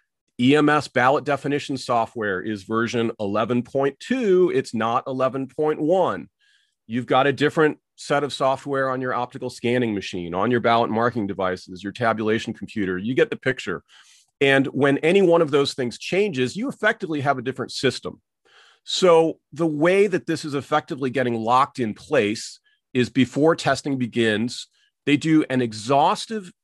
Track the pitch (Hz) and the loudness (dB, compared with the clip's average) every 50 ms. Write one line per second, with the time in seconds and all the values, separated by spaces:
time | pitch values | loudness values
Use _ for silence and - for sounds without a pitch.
0 | _ _ _ _ _ _ _ - 123 127 143 151 151 147 151 151 135 - - 123 | _ _ _ _ _ _ _ 0 2 4 4 6 4 4 4 2 0 -2 0 2
1 | 120 127 139 151 139 143 143 135 - 143 143 147 - - 143 127 - - 127 117 | 4 4 4 2 2 -2 -2 -2 -2 -4 -4 -4 -4 -6 -8 -8 -4 -2 -2 0
2 | 113 107 - 120 107 104 95 90 - 110 107 101 92 98 113 113 117 113 120 123 | -2 -2 -4 -6 -4 -4 -4 -4 -4 -6 -6 -6 -6 -4 -2 -2 -2 0 0 0
3 | 117 113 110 - 107 98 101 104 113 104 123 123 120 - - 135 139 143 139 - | -2 -2 -2 -4 -4 -2 -2 -2 0 0 0 -2 -2 -2 -2 -2 0 0 -2 -4
4 | - - 240 262 247 202 185 180 185 170 - 131 127 - - 110 110 113 117 131 | -6 -4 -2 0 2 2 4 4 4 4 2 0 -2 -2 -2 -2 -2 0 0 -2
5 | - 139 135 131 131 131 117 135 135 131 - - 151 151 151 - 156 147 180 190 | -2 -4 -2 -2 -2 -2 -2 -4 -8 -8 -6 -4 -2 -2 -2 0 0 2 2 2
6 | 175 135 104 90 71 - _ _ _ _ _ _ _ _ _ _ _ - 110 123 | 2 0 0 -4 -8 -12 _ _ _ _ _ _ _ _ _ _ _ -8 -6 -6
7 | 123 107 143 131 135 143 135 107 135 147 - 170 156 151 151 - _ _ _ - | -2 2 2 4 4 4 2 2 0 0 2 4 2 2 2 -2 _ _ _ -14
8 | - - 147 143 143 135 - - 143 131 135 131 - 143 139 135 135 135 127 131 | -4 -2 0 0 0 -2 -4 -2 0 0 0 -2 -4 -4 -2 -2 -2 -2 -2 -4
9 | 131 127 110 120 123 120 - 131 127 127 - - - 120 120 123 123 117 104 98 | -4 -4 -4 -4 -4 -6 -6 -10 -10 -10 -8 -4 -2 0 2 2 0 0 -2 -4
10 | 92 - - 92 87 85 87 92 98 120 123 117 107 117 117 117 120 - 110 110 | -6 -6 -8 -8 -6 -4 -2 -2 0 2 2 2 4 4 4 4 2 2 0 0
11 | 117 123 123 123 104 98 98 87 95 92 92 90 - - 95 90 95 101 92 - | 0 0 0 -2 -4 -4 -2 -2 -2 -2 -4 -4 -8 -12 -16 -12 -10 -10 -6 -2
12 | 120 113 113 110 110 107 110 113 - - 107 - 101 92 - 110 98 92 92 90 | -2 -2 0 0 0 0 -2 -2 -2 -6 -10 -10 -12 -10 -6 -4 -4 -2 -2 -4
13 | 98 113 131 127 160 156 - - - 135 127 - - - 87 76 - _ _ - | -4 -2 0 0 0 0 0 -4 -4 -4 -4 -4 -6 -8 -8 -8 -10 _ _ -20
14 | _ _ _ _ _ _ _ - 139 139 135 135 139 135 - 139 135 143 139 139 | _ _ _ _ _ _ _ 0 2 4 4 4 2 0 0 0 2 2 2 2
15 | - 156 180 196 196 170 170 170 170 147 135 143 139 135 - - 131 120 104 - | 2 2 4 4 4 6 4 4 4 2 2 2 0 0 -2 -4 -6 -6 -6 -8
16 | - - - 185 208 214 156 127 127 127 - 185 233 285 - - - 214 226 220 | -8 -4 -2 -2 -2 -2 -2 -2 -2 -2 -4 -6 -8 -8 -6 -4 -2 -2 -2 -4
17 | - 165 160 147 127 143 139 131 117 127 127 - 123 90 - - - 131 - - | -4 -6 -4 -2 -2 -2 -2 -2 -4 -6 -6 -6 -8 -8 -6 -2 -2 -2 -2 -2
18 | - 90 - - _ _ _ _ _ _ _ _ _ _ _ _ _ - - - | -6 -12 -14 -14 _ _ _ _ _ _ _ _ _ _ _ _ _ -8 -2 2
19 | 185 180 170 165 165 160 151 - _ _ - 139 170 165 151 147 151 175 185 196 | 4 6 6 6 6 4 0 -6 _ _ -6 -4 -2 -2 0 0 2 2 4 4
20 | 202 214 180 170 - - 165 143 - 156 135 143 127 - 151 - - - 165 127 | 4 2 2 -2 -2 -4 -6 -6 -6 -6 -6 -6 -4 -2 -2 -2 -2 -2 -6 -6
21 | 139 131 117 139 127 120 120 113 110 110 123 127 139 135 - - 120 107 101 - | -4 -4 -2 -2 -2 -2 -2 -2 0 2 2 2 2 2 -2 -4 -4 -4 -4 -6
22 | - - 160 135 110 104 107 113 - - - - _ _ _ _ _ _ - 127 | -6 -2 0 2 2 2 0 -4 -8 -14 -18 -20 _ _ _ _ _ _ -2 0
23 | 123 107 - 135 127 117 - 139 147 160 170 165 - 143 135 123 - 151 139 131 | 0 2 2 2 2 2 2 2 2 4 2 2 2 0 0 0 -2 -4 -4 -4
24 | 127 113 - 120 113 110 107 104 113 127 - - - - _ _ _ _ _ _ | -4 -2 0 0 2 2 2 0 -2 -4 -6 -10 -14 -18 _ _ _ _ _ _
25 | _ - 143 139 - 160 160 156 147 - 131 127 123 117 110 110 104 113 139 139 | _ 0 0 0 2 2 2 2 2 2 0 -2 -2 -2 -4 -8 -4 0 2 4
26 | 151 175 208 - - - 226 214 185 175 - _ | 4 4 2 0 -4 -8 -10 -10 -10 -12 -18 _